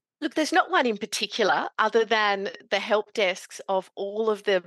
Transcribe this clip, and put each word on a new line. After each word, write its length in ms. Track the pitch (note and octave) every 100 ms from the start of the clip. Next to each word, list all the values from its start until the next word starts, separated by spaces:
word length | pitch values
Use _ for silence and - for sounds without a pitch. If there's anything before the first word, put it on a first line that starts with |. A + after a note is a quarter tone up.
| _ _
Look, 160 | - D#4
there's 160 | D4+
not 180 | D#4+ F4+
one 160 | D#4+ B3+
in 120 | G#3
particular 720 | A3 - G#3 - F#3+ D3+ D4+ -
other 240 | G#3+ A3+
than 460 | A3 A3 G#3 G3 G3 - -
the 100 | G3
help 340 | G3+ G#3+ -
desks 480 | - F#3+ F#3+ - - -
of 200 | F#3+ - -
all 340 | G3 G#3 A3
of 140 | G3+
the 200 | G#3 F#3